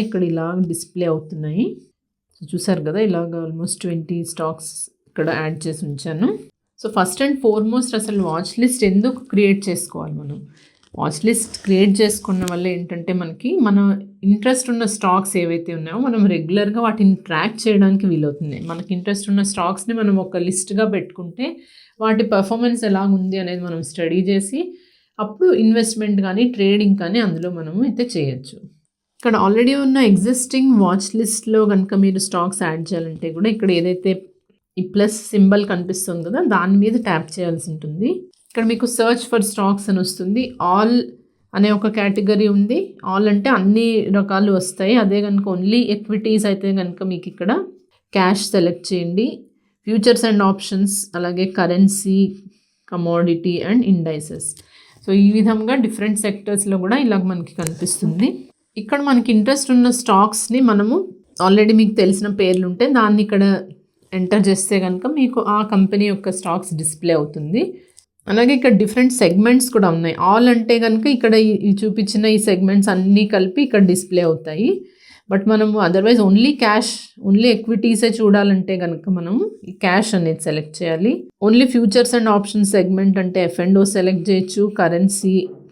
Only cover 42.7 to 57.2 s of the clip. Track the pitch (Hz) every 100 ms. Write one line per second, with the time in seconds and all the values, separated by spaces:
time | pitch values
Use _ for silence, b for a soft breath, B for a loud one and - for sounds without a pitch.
42.7 | 311 392 - 190 190 208 202 269 214 196
43.7 | 220 226 220 - 196 196 190 208 190 -
44.7 | - 196 247 196 202 208 202 196 180 190
45.7 | 240 233 202 - 214 220 214 208 196 196
46.7 | 196 180 175 190 175 185 - 190 339 381
47.7 | - b b _ 202 185 196 - 196 175
48.7 | 170 - 180 170 180 277 - - _ _
49.7 | _ 208 220 240 233 233 202 196 196 -
50.7 | 190 196 196 - 175 175 180 185 190 175
51.7 | 180 196 - 190 196 190 - - b b
52.7 | b - 175 170 170 175 170 180 175 175
53.7 | 240 202 175 160 160 - 123 - - b
54.7 | b b b - 196 202 220 214 220 220
55.7 | 269 220 - 214 208 208 196 208 196 202
56.7 | 190 185 262 247 196